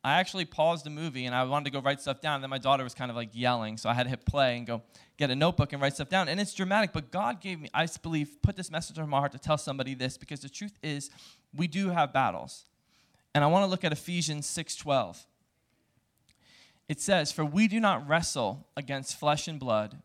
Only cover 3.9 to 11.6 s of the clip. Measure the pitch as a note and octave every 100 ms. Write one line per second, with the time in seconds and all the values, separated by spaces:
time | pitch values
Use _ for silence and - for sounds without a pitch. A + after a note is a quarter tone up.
3.9 | A#2+ B2 B2+ - C#3+ C3 A#2+ A#2+ A#2 -
4.9 | - - - C#3+ C3 D#3 F3 C#3+ C#3+ C#3
5.9 | C#3 C#3 F#3+ E3 F3 G3+ - F#3+ G#3 G3+
6.9 | - B2+ F3+ A3+ G#3+ F#3+ E3+ D3 - E3
7.9 | - E3 D#3+ D3 - - F#3 F3+ D#3+ -
8.9 | D#3+ D3+ C#3 C#3+ C3 - D3+ - C3+ C3
9.9 | C3 C3 - - C#3+ C#3 - G#3 _ D#3
10.9 | C#3+ C#3+ - - - _ C#3